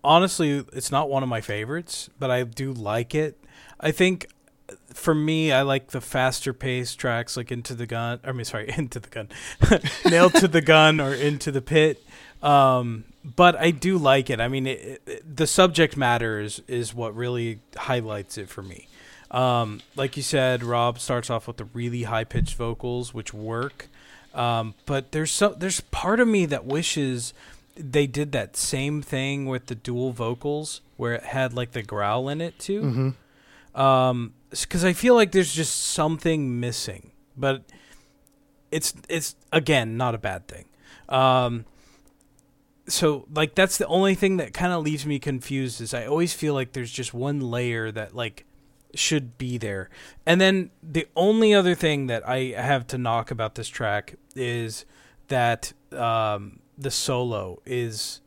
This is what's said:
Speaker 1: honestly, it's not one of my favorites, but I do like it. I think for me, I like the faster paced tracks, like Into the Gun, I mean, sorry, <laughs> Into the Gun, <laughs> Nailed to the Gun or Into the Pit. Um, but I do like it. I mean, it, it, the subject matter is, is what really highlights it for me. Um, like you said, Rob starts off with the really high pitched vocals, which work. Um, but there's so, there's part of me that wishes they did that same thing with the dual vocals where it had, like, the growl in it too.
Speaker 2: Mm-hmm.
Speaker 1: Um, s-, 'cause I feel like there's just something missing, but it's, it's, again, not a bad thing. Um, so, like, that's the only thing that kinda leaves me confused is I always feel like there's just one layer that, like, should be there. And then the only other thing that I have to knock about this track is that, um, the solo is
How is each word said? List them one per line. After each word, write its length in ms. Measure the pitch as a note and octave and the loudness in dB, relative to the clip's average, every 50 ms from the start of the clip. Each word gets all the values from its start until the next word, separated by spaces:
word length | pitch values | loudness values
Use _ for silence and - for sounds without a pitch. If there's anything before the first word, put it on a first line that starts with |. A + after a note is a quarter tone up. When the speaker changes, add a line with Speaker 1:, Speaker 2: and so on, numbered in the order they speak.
Speaker 1:
honestly, 600 | - C#3+ D#3 E3+ F#3 F#3+ - - E3+ D3 C#3+ C#3+ B2+ - | 6 8 6 8 6 4 2 0 0 0 0 -2 -4 -8
it's 180 | - C3 - - | -10 -10 -6 -2
not 180 | C#3 C3+ D#3 C#3+ | 0 0 0 0
one 140 | C#3 C3+ | -2 -2
of 60 | C3+ B2+ | -2 -2
my 120 | A#2+ A2+ | -4 -4
favorites, 720 | G#2+ - G#2 G#2 G#2+ A#2+ C#3+ E3+ E3+ - - - - - _ _ | -4 -4 -6 -6 -6 -6 -6 -8 -8 -10 -12 -12 -12 -14 _ _
but 120 | C#3+ C3 | -2 -2
I 100 | B2+ B2 | 0 0
do 300 | B2+ A#2 A2+ - C3+ C3+ | -2 -4 -6 -8 -6 -6
like 420 | C3+ A#2 G#2+ G2+ G#2+ A#2 A#2+ A#2+ - | -6 -6 -4 -2 -2 -2 -2 -2 -2
it. 240 | D3+ D#3 D3+ - _ - - - - - - - _ | -4 -4 -4 -6 _ -20 -20 -20 -20 -20 -20 -20 _
I 140 | - D#3 | -4 -4
think 340 | D#3 - F#3 F#3 F#3 F3+ - - - _ _ _ _ _ _ - G2 - _ _ | 2 2 2 2 2 0 -6 -16 -20 _ _ _ _ _ _ -20 -20 -20 _ _
for 220 | C3 - - E3 D#3+ | -18 -4 0 0 2
me, 380 | D#3 D3+ D#3 D#3+ D#3+ D#3+ D#3 | 2 2 0 0 0 2 2
I 100 | C3+ C3 | 2 2
like 300 | C#3 C#3 C3+ C#3 - - | 2 2 0 -2 -2 -6
the 80 | - C3 | -10 -10
faster 520 | - - - C3+ B2+ C3 A#2+ - - C#3 | -10 -4 -2 0 0 0 0 -2 -6 -6
paced 460 | B2 - - C3 B2+ B2+ B2 A#2+ - - | -6 -6 -6 -4 -4 -4 -6 -8 -8 -4
tracks, 380 | - B2+ A#2 A#2 A#2+ - - | -4 -2 -2 -2 -4 -6 -8
like 160 | B2+ A#2+ - | -10 -8 -8
Into 240 | C3+ B2+ A#2+ - B2+ | -8 -8 -8 -10 -10
the 100 | A2+ A#2+ | -10 -8
Gun, 320 | A2 A#2 A#2 A#2 A#2 A#2+ A#2+ - | -6 -6 -4 -4 -4 -6 -8 -8
I 80 | - | -8
mean, 120 | B2 B2+ A2+ | -8 -8 -8
sorry, 240 | - - A2 G#2+ G#2 | -8 -8 -8 -8 -6
<laughs> 40 | A2 | -6
Into 220 | D3+ D3+ B2 - B2 | -6 -6 -6 -8 -12
the 100 | - - | -14 -12
Gun, 200 | - A#2+ G#2+ - - - - - - - | -12 -12 -12 -12 -14 -16 -16 -16 2 2
<laughs> 200 | - - A3 A#3 - D3 - - - | 6 6 6 4 4 -4 -8 0 2
Nailed 300 | F#4 E3+ E3+ F3+ F3+ - | 4 8 8 8 8 8
to 140 | E4 F#3+ F3+ | 8 6 6
the 120 | D#3 E3 | 4 4
Gun 400 | D3 D#3 D#3+ D#3 D#3 D#3 D#3 D#3 | 6 8 8 10 10 8 6 4
or 140 | C#3+ C3+ C#3 | 0 -2 -2
Into 380 | A#2+ C#3 D3 D3+ C#3 - D#3 | 0 0 0 0 0 -4 -4
the 100 | C3+ C3+ | -4 -4
Pit. 400 | B2+ - D3+ D#3 D#3 D#3 C#3 - _ - - - - - - - | -2 2 4 6 6 6 2 -2 _ -20 -20 -20 -20 -20 -18 -4
Um, 640 | - D3 C#3+ C#3+ C3+ C3+ B2+ B2+ B2 A#2+ A2+ A2 A2 - - _ _ | 2 6 8 8 8 8 6 4 0 -2 -6 -8 -10 -16 -20 _ _
but 320 | D3 A#2+ - F3+ F3 E3+ | -10 4 8 8 8 8
I 160 | - D#3+ E3+ | 6 2 0
do 260 | E3+ C3+ B2 F3+ F#3+ F3+ | 0 2 0 0 0 4
like 320 | D3 C3+ C3+ C#3 C3 - | 4 6 4 4 4 0
it. 100 | C3+ A2 | -2 -2
I 80 | A#2 B2 | -2 -2
mean, 180 | C3 C3+ C3 | -2 -2 -2
it, 360 | C3+ B2+ - - G#2+ C3+ - _ | -4 -4 -6 -10 -14 -16 -16 _
it, 300 | - - - - D#3+ D3 | -14 -14 -12 -14 -14 -2
the 100 | B2+ D#3+ | -2 0
subject 500 | - - - F#3 F#3 D#3 D#3+ D#3+ D3+ - | 0 6 6 4 6 6 4 2 2 2
matter 440 | C#3+ C3+ B2 A#2+ A#2 A#2 A2+ A2 G#2 | 0 2 2 2 2 0 -2 -2 -4
is, 220 | G#2 G#2+ G#2 - - - | -6 -8 -8 -12 -10 -6
is 260 | B2+ A#2+ A#2 G#2+ A2 | -6 -6 -6 -6 -8
what 200 | A#2+ A#2 A2+ G#2 | -8 -8 -8 -6
really 440 | A2+ B2 B2 B2 A#2+ A#2 A#2 A2 G#2 _ _ - | -6 -6 -4 -4 -4 -4 -6 -6 -10 _ _ -14
highlights 640 | - - - C3 B2 A2 A2 G#2+ G#2 G2 - - G#2+ | -12 -4 -2 -2 -2 -2 -4 -8 -8 -10 -10 -12 -14
it 100 | G2 F#2 | -14 -14
for 140 | - - | -14 -14
me. 260 | G2 F#2+ F2 - - - - - - - - - - - | -14 -14 -16 -18 -20 -20 -20 -20 -20 -20 -20 -20 -18 -8
Um, 500 | - B2 B2+ B2+ B2 A#2+ A#2 G#2+ G#2 - - _ _ | -2 0 2 2 2 2 0 -2 -6 -14 -16 _ _
like 200 | C#3 C3+ C3+ - | -6 -6 -4 -4
you 60 | D3 | -6
said, 400 | C3 - - C#3 C3 B2+ B2+ B2 | -6 -2 0 2 2 2 0 0
Rob 360 | A#2+ A#2+ A#2+ A#2+ A#2+ A#2+ A#2+ A#2+ | -2 -2 0 0 0 0 -2 -4
starts 300 | - - C3 A#2+ A2+ - | -4 -4 -4 -4 -2 -4
off 180 | B2 A2+ - | -6 -6 -6
with 100 | - A#2+ | -8 -12
the 80 | - A2+ | -12 -14
really 400 | G#2 - A#2 A#2+ A#2+ A#2+ B2 A#2 | -12 -8 -6 -6 -4 -4 -4 -6
high 200 | A2 A#2 A2+ A2+ | -4 -4 -4 -4
pitched 300 | - - - - - - | -2 0 0 0 0 0
vocals, 580 | - A#2+ A#2 A2+ - - A#2+ A#2+ B2 B2 A#2 | -4 -4 -4 -4 -6 -6 -6 -4 -4 -6 -8
which 220 | A#2+ A2+ G#2+ - - | -10 -12 -12 -10 -12
work. 540 | G#2+ G#2+ A2 A2+ A#2 B2 C#3+ - _ - - _ - - - - - - _ - | -10 -8 -6 -4 -4 -6 -6 -8 _ -20 -20 _ -20 -20 -20 -20 -20 -20 _ -6
Um, 400 | C3+ A#2+ A#2+ A#2 A2+ A2+ A2 G2+ _ _ | -4 -2 0 0 -2 -2 -6 -10 _ _
but 260 | - C#3+ C3+ C3+ - | -4 -4 -4 -4 -4
there's 200 | - D#3 D#3 A#2+ | -4 -4 -4 -2
so, 180 | - - G3+ G#3 | 0 2 2 2
there's 300 | - - F3+ F#3+ F3+ - | 2 -2 -6 -4 -4 -6
part 400 | - _ - - - F3+ G#3 A3+ | -6 _ -8 -4 -2 0 2 4
of 80 | B3 A3+ | 4 4
me 180 | A3 G3+ F3 | 4 2 2
that 180 | D3+ C#3+ B2 - | 2 -2 -4 -4
wishes 720 | A#2+ C#3 D#3 E3+ - - D#3 C#3+ C3 B2+ A#2+ A#2 - - - - - - - _ _ _ | -4 -4 -2 -2 -2 -2 -2 -2 -2 -2 -4 -6 -10 -12 -16 -20 -20 -20 -20 _ _ _
they 300 | - D#3+ C3+ B2 D3 D3 | -14 -12 -2 0 0 0
did 260 | C3+ A#2 C#3 D3+ D3 | 2 -2 -4 -4 -2
that 240 | C#3 B2+ G#2 - - | -2 -4 -4 -4 -6
same 460 | - - - - C3+ C#3 C#3+ D3+ D3+ | -6 -4 -2 -2 -2 -2 -2 -4 -4
thing 440 | C#3 - - C3 C3 C3+ C#3 C#3 C#3 | -6 -4 -4 -4 -2 -2 -4 -4 -4
with 200 | C3 C3 B2+ B2+ | -4 -6 -6 -6
the 80 | - B2 | -8 -12
dual 380 | A2 _ - B2 B2 B2+ C3 | -10 _ -6 -4 -2 -2 -4
vocals 680 | B2 A2+ A#2+ A2+ B2 A#2+ - C#3+ D3 D3+ D3+ D3+ - - _ _ _ | -2 -2 -4 -4 -4 -4 -4 -4 -4 -4 -6 -8 -12 -14 _ _ _
where 180 | - A#2 A#2+ A#2+ | -6 -4 -4 -4
it 100 | A2+ - | -4 -6
had, 280 | - - C3+ C3 B2+ A#2+ | -6 -4 -2 -2 -2 -2
like, 180 | B2 B2 A#2+ | -6 -6 -6
the 100 | - B2+ | -6 -10
growl 460 | G#2+ G#2 A2 G#2 G2+ G2+ G#2+ B2 B2+ C#3 | -10 -6 -4 -2 0 0 0 0 -2 -4
in 120 | C#3+ D#3 | -6 -6
it 180 | E3 E3+ - _ | -6 -8 -10 _
too. 240 | - - G3 G#3 | -6 -6 -4 -2
Speaker 2:
Mm-hmm. 260 | E3+ C#3 A#2 B2 C3 C3+ B2+ - _ _ _ _ _ _ - - _ _ - | -2 -2 0 0 0 -2 -2 -6 _ _ _ _ _ _ -20 -20 _ _ -2
Speaker 1:
Um, 600 | - C3+ C3+ C3+ C3 B2+ B2+ B2 B2 A#2 G#2+ - _ _ _ | 2 4 4 6 6 4 2 0 -2 -4 -8 -12 _ _ _
s-, 120 | - - - | -8 -8 -8
'cause 180 | - - F3 E3+ | -4 -2 2 2
I 80 | F#3 | 2
feel 220 | F3 - - B3 B3 | 2 2 6 6 8
like 180 | A#3 G#3+ F#3 | 8 6 4
there's 200 | D#3+ F#3+ F3+ D3 | 4 2 2 2
just 220 | C3+ D#3+ D#3+ - - | -2 -4 -4 -2 -4
something 840 | - - - - - D#3 D#3 E3 D3+ - E3+ D#3+ D#3 C#3+ C3 B2 A#2+ | -4 -4 -4 -2 0 0 0 -2 0 0 0 0 0 0 -2 -4 -4
missing, 520 | A#2+ A#2+ A#2 - - - F#2+ F#2+ - - _ _ _ _ _ | -4 -4 -6 -6 -8 -8 -10 -14 -18 -20 _ _ _ _ _
but 280 | C3 C3+ C3+ C3+ C3 - _ - - _ _ - - _ _ _ _ _ _ _ _ _ _ _ _ _ _ | -4 -2 -2 -2 -2 -6 _ -20 -20 _ _ -20 -20 _ _ _ _ _ _ _ _ _ _ _ _ _ _
it's, 240 | - D#3+ D3+ - - F3 - _ | -6 -4 -4 -4 -8 -8 -10 _
it's, 280 | E3+ E3 D3 - - _ _ _ | -6 -6 -6 -6 -12 _ _ _
again, 440 | - D#3+ C#3+ C#3 D#3 C3 A#2 A2 A2 | 0 0 2 4 2 2 2 0 -4
not 180 | A#2 B2+ B2 A2+ | -2 -2 -2 -2
a 40 | A2 | -4
bad 280 | - G#2+ F#2 F2+ - - | -6 -6 -8 -8 -12 -16
thing. 180 | - - - _ _ _ _ - - - - - | -20 -20 -20 _ _ _ _ -20 -20 -20 -8 -2
Um, 560 | C3+ C3 C3 C3 B2+ B2+ B2+ A#2+ A#2+ A#2 A2+ - _ _ _ _ _ _ _ _ _ _ _ _ _ _ _ _ _ _ _ _ _ _ _ | 0 4 4 6 4 4 2 0 -4 -6 -10 -14 _ _ _ _ _ _ _ _ _ _ _ _ _ _ _ _ _ _ _ _ _ _ _
so, 400 | - - - F3 D#3 D3 C3+ - - D3 | -6 -2 0 2 2 0 0 -8 -8 -2
like, 200 | D3+ D#3 D3+ - | -2 -2 0 2
that's 220 | F#3 F#3+ F#3 - - | 2 2 2 2 -4
the 80 | - | -2
only 280 | - E3 F#3 G3 G3 F#3+ | 0 2 2 4 4 2
thing 240 | F3+ G3+ G3 F#3+ F#3 | 2 2 0 2 0
that 160 | D3+ A2 - | -4 -6 -4
kinda 240 | - F3 F3+ F3+ E3+ | -4 -2 -2 0 -2
leaves 260 | D#3 D3+ D3+ D3 C3+ | -2 -2 -4 -2 -2
me 120 | D3+ D3 C3+ | -4 -4 -2
confused 640 | - D3 C3+ B2+ A#2+ - C3+ C3+ C3+ B2+ A2+ - | -2 -4 -6 -6 -6 -4 -4 -4 -4 -4 -6 -8
is 120 | A#2 G#2+ | -10 -8
I 140 | - A#2+ A2+ | -6 -6 -2
always 260 | A#2+ D3 D#3+ F3 F3 | -2 0 0 2 0
feel 220 | - - - D3+ C#3+ | -2 -2 -2 -2 0
like 180 | C3+ B2+ B2 | -2 -4 -4
there's 180 | - C3+ A#2+ A#2 | -6 -10 -10 -8
just 220 | - - B2+ - | -8 -8 -8 -8
one 280 | - A#2+ B2+ C#3 C#3+ D3 | -6 -6 -4 -2 -2 2
layer 500 | C3 A#2+ A#2 B2 B2 A#2+ A#2 A2+ A2 A2 | 4 4 4 4 4 2 2 0 -2 -2
that, 220 | G#2 A2+ G#2+ G2+ F#2+ | -2 -4 -6 -6 -4
like, 300 | A#2 A#2+ A2 G#2+ - - _ _ - _ _ _ _ _ _ - | -4 -4 -4 -6 -10 -20 _ _ -20 _ _ _ _ _ _ -4
should 420 | - - - D#3+ D3+ C3+ A#2+ A#2+ | -2 0 2 2 0 0 -2 -10
be 220 | _ C3 B2+ B2 A#2 | _ -6 -6 -4 -4
there. 320 | A2+ G#2+ G2 F#2+ F#2 - - - - - - - - | -4 -4 -6 -6 -8 -10 -14 -20 -20 -20 -20 -6 2
And 160 | D#3+ E3+ F3+ | 2 4 6
then 300 | F#3+ F#3+ G3 F#3+ F3+ - _ _ | 6 4 4 2 0 -4 _ _
the 240 | - D#3+ C#3+ E3 D#3 _ _ | -18 -4 -4 -4 -4 _ _
only 380 | D#3+ F3+ G3+ A3 A3+ A3+ G#3+ G#3 | 2 4 4 6 6 6 6 6
other 200 | G3+ F#3 F3+ F3 | 6 6 4 2
thing 320 | - - D#3 D3+ C#3+ C3+ | 2 2 0 2 0 0
that 200 | B2+ A#2+ A2+ - | -2 -2 -4 -2
I 260 | - B2+ C3 C3 C3 A#2 | -2 -2 -2 -2 -4 -4
have 300 | G2+ B2 C3 C#3+ C3 A#2+ - | -4 0 0 0 0 0 -4
to 100 | - B2+ | -6 -4
knock 320 | B2 A#2 A2+ A#2 A2 - | -2 0 0 -2 -2 -4
about 240 | A#2+ A2+ A2+ A2 _ | -6 -4 -4 -6 _
this 140 | - A2+ - | -8 -12 -12
track 460 | - - A#2+ G#2+ G2+ G#2 - - - - _ _ - | -8 -4 -4 -2 -2 -2 -4 -8 -20 -20 _ _ -8
is 520 | C3 B2+ A#2+ A#2+ A#2+ A#2 A2+ A2 - - _ _ _ _ _ _ _ - _ | -6 -4 -4 -2 -4 -4 -6 -8 -12 -16 _ _ _ _ _ _ _ -8 _
that, 440 | C#3 B2 A#2+ A#2 A#2 - - - - _ _ _ | 0 2 2 2 2 -2 -4 -14 -14 _ _ _
um, 680 | - - A#2 A#2 A2+ A2+ A2 G#2+ G#2 G2+ G2+ G2+ - - _ _ _ - | -8 -4 -2 0 0 0 0 0 -2 -4 -8 -14 -18 -20 _ _ _ -10
the 120 | C#3 C#3 | -8 -6
solo 680 | - - - - C3+ B2 B2 B2 A#2 G#2 F#2+ F#2 F2 - _ | -4 -4 -4 -2 -2 -2 -2 -2 -4 -6 -6 -8 -10 -14 _
is 560 | - C3 B2 A#2+ A2+ A2 A2 - - - - _ | -6 -4 -4 -4 -4 -6 -8 -10 -10 -10 -14 _